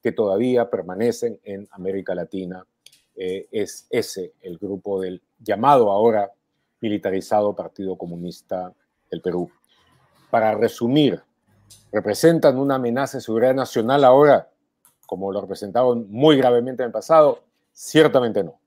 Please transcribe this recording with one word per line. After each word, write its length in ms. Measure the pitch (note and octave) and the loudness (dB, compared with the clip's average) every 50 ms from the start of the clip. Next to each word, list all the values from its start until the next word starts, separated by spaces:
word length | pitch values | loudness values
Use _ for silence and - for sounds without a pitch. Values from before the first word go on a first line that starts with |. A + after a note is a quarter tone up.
que 100 | _ A#2+ | _ -4
todavía 560 | A2 - A2 G2+ F#2+ G2+ A#2+ B2+ B2+ A#2+ A#2 - | -2 0 0 0 0 0 0 2 2 0 0 0
permanecen 720 | - G2+ E2+ F2+ F2+ F#2+ A2+ A#2+ A2+ - A#2+ A#2+ G#2+ - _ | -4 -8 -8 -8 -6 -2 -2 -2 -2 -2 -6 -6 -6 -8 _
en 220 | G#2 G2 G2 G2+ _ | -14 -14 -14 -14 _
América 440 | - G2 F2+ F#2+ G2 G2 F2 G2 F#2 | -18 -10 -8 -6 -6 -6 -6 -6 -8
Latina. 520 | F2+ F2 D#2+ - F#2+ F#2+ F2+ F#2 F#2 F#2 _ _ _ _ - _ _ _ _ _ | -8 -8 -8 -8 -10 -10 -10 -12 -14 -18 _ _ _ _ -20 _ _ _ _ _
Eh, 300 | - F#2+ F#2 F#2 G2 - _ | -10 -8 -8 -8 -8 -10 _
es 360 | - A2+ G2+ - - - _ _ | -6 -6 -6 -6 -10 -20 _ _
ese 460 | - A#2+ G#2 - - G2 F2+ E2+ _ _ | -4 -4 -4 -4 -8 -12 -12 -14 _ _
el 160 | _ F#2+ F2 E2 | _ -16 -14 -12
grupo 420 | G#2 F#2 G2+ F#2 _ G#2 G2 F#2+ | -10 -10 -10 -10 _ -6 -6 -6
del 220 | F#2+ F#2 F#2 F2+ _ _ _ _ | -6 -8 -10 -14 _ _ _ _
llamado 520 | A2+ A2 G#2 G2 A2+ C#3 D3 C3+ A2+ G#2 | -6 -6 -4 0 4 4 4 6 4 4
ahora 400 | G2 G2+ A2 A#2 A2 G#2+ G2+ G2 - _ _ _ _ _ _ _ _ _ | 2 2 2 2 2 0 -2 -4 -8 _ _ _ _ _ _ _ _ _
militarizado 760 | - A2+ G#2 G2 - G2+ F#2+ F#2+ F2+ - A2+ G#2 G#2 G#2 G2 | -6 -6 -6 -4 -4 -4 -4 -4 -4 0 0 0 0 0 -2
Partido 400 | - F2+ E2 _ - G2 F#2+ F#2 | -6 -10 -12 _ -10 -8 -8 -8
Comunista 760 | F2 - E2+ E2+ E2+ F2 F2+ E2 - _ _ G2 F#2 F2+ F2+ F2+ _ _ _ _ _ _ _ | -8 -10 -12 -12 -10 -12 -12 -12 -14 _ _ -10 -8 -8 -12 _ _ _ _ _ _ _ _
del 120 | - E2+ | -12 -6
Perú. 280 | _ F2+ E2+ F2+ F2 - _ _ _ _ _ _ _ _ _ _ _ _ _ _ _ _ | _ -4 -4 -4 -6 -8 _ _ _ _ _ _ _ _ _ _ _ _ _ _ _ _
Para 240 | - A#2+ A2 A2 G#2+ | -2 0 0 0 0
resumir, 680 | G#2 A2+ A2+ - - A#2+ A#2 B2+ D3+ D3+ B2 F2 E2+ _ _ _ _ _ _ _ _ _ _ - _ _ _ | 0 -2 -2 -2 -4 -4 0 2 2 2 2 0 -2 _ _ _ _ _ _ _ _ _ _ -20 _ _ _
¿representan 680 | - G#2+ - G#2 G2+ - - E3 E3+ D#3+ - D3+ B2+ B2+ | -6 -6 -4 -4 -4 2 4 4 4 4 2 2 2 2
una 160 | C#3 C#3 C3+ | -2 -2 -2
amenaza 420 | C3 B2+ A#2+ A#2 C3 C#3 C3 - | -2 -2 -2 -2 -2 -4 -4 -6
de 60 | C3 | -10
seguridad 320 | - - A2 A2+ A#2 B2+ C3 | -8 -4 0 2 2 2 2
nacional 500 | C3+ B2+ - - B2+ A2 A#2 C3+ C#3+ C#3 | 0 -4 -4 -4 -4 0 0 2 6 6
ahora, 460 | B2 B2+ C#3 D3 D3 C3+ G#2 - _ _ _ _ _ _ _ _ _ _ _ _ | 8 8 8 8 6 6 4 2 _ _ _ _ _ _ _ _ _ _ _ _
como 260 | - - F#2 F#2+ G2 | -12 -10 -8 -8 -8
lo 80 | F#2+ G2+ | -8 -8
representaron 680 | G2 F#2 F#2+ - G2+ G2+ F#2 A#2+ B2+ B2+ B2 A#2 A2+ F#2+ | -8 -10 -12 -12 -12 -4 -2 2 2 2 2 0 -4 -10
muy 260 | G#2 A#2 C#3 D#3+ D3+ | -4 2 4 6 6
gravemente 460 | C3+ B2+ B2 B2 A#2+ A#2+ C3 C3 A#2+ | 6 4 4 2 2 0 -2 -6 -6
en 60 | B2+ A#2 | -8 -6
el 40 | |
pasado? 520 | G#2+ A2 - - E3 D#3+ D3+ C#3+ A#2+ - _ _ _ _ _ _ | -6 -8 0 4 6 6 6 6 2 -2 _ _ _ _ _ _
Ciertamente 720 | _ _ - - - D3+ D#3 D3 - C3+ B2 A#2 G2+ G#2 F#2+ | _ _ -18 0 4 4 4 6 6 2 2 2 0 -2 -4
no. 160 | D#2 - _ _ | -4 -8 _ _